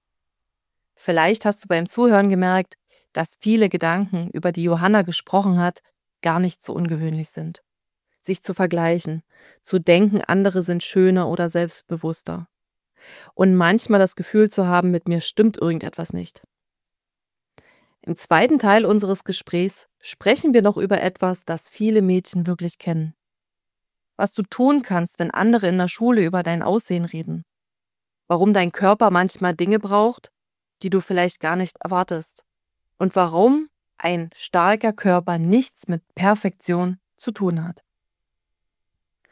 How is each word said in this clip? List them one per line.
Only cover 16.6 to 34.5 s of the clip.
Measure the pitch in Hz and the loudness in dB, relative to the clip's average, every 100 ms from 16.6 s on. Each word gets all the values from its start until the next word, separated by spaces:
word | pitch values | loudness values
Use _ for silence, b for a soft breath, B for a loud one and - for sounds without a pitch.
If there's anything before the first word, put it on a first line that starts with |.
| _ _ _ _ _ _ _ _ _ b b b b b | _ _ _ _ _ _ _ _ _ b b b b b
Im | - 170 | -10 -10
zweiten | - - 247 294 | 0 2 4 2
Teil | 214 214 196 | 4 4 4
unseres | 214 202 190 | 2 0 -4
Gesprächs | - 185 - 175 190 - - _ | -6 -10 -6 -2 -2 -6 -14 _
sprechen | - - 196 277 320 | -20 -4 0 2 4
wir | 233 | 4
noch | 202 208 | 4 2
über | 190 196 | 0 -2
etwas, | 185 - 185 180 | -2 -2 -4 -4
das | - 165 - | -6 -8 -10
viele | - 214 214 | -4 0 2
Mädchen | 190 180 - 180 170 | 2 0 -2 -4 -4
wirklich | 175 170 - | -4 -6 -8
kennen. | - 165 156 - _ _ _ _ _ _ _ _ _ - | -4 -4 -4 -10 _ _ _ _ _ _ _ _ _ -6
Was | 202 | -4
du | - | -4
tun | 196 - 254 294 | -8 0 2 2
kannst, | 247 180 175 - | 0 -2 -4 -6
wenn | 170 | -6
andere | - 208 233 190 | 0 2 2 2
in | 185 | 0
der | 180 | -2
Schule | - 233 233 | 0 2 2
über | 165 185 | 2 0
dein | 170 170 | -2 -2
Aussehen | - 214 - 175 | 0 -2 -2 -4
reden. | 170 160 160 165 - _ _ _ _ _ _ _ - | -4 -8 -10 -10 -12 _ _ _ _ _ _ _ -4
Warum | 170 196 | 2 4
dein | 202 175 | 4 0
Körper | - 196 208 220 | 0 2 4 2
manchmal | 180 185 - 180 | 2 0 -2 -4
Dinge | 165 175 214 | -2 -2 -2
braucht, | 208 202 220 240 - _ _ _ _ _ | 0 0 0 -2 -14 _ _ _ _ _
die | 190 | -2
du | 185 | -2
vielleicht | - 185 180 - | 0 -2 -2 -2
gar | 160 175 | -4 -4
nicht | 185 - | -4 -8
erwartest. | 175 180 185 165 - - _ _ _ _ _ - | -4 -4 -2 -6 -8 -16 _ _ _ _ _ -4
Und | 190 190 | -2 0
warum | 175 165 226 294 311 _ _ - | 0 4 4 4 -2 _ _ -6
ein | 170 175 165 - | -4 -4 -6 -12
starker | - | -4